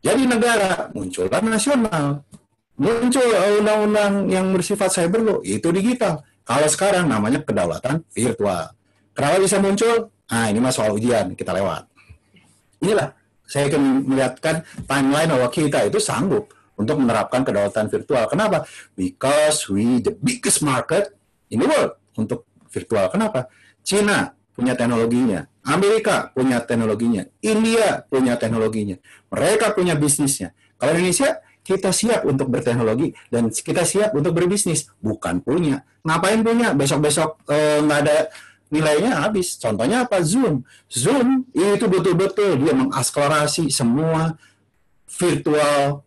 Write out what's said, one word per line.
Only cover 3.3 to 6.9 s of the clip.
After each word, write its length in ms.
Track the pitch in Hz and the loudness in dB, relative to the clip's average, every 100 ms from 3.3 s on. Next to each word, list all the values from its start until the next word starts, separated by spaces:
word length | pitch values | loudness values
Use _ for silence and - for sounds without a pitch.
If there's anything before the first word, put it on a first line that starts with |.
| 208 196 208 | 4 4 2
undang-undang 640 | 214 214 208 214 202 202 190 | 2 2 2 2 2 0 0
yang 240 | 185 190 | 0 0
bersifat 400 | 190 170 202 190 | 0 -2 -2 0
cyber 320 | 185 170 220 | 0 0 0
law, 160 | 220 - - | 0 -2 -4
itu 240 | 107 165 | -4 0
digital. 560 | 180 208 247 202 156 - _ | 0 0 0 -2 -2 -8 _
Kalau 240 | - 127 151 | -4 0 0
sekarang 400 | 147 196 | 2 0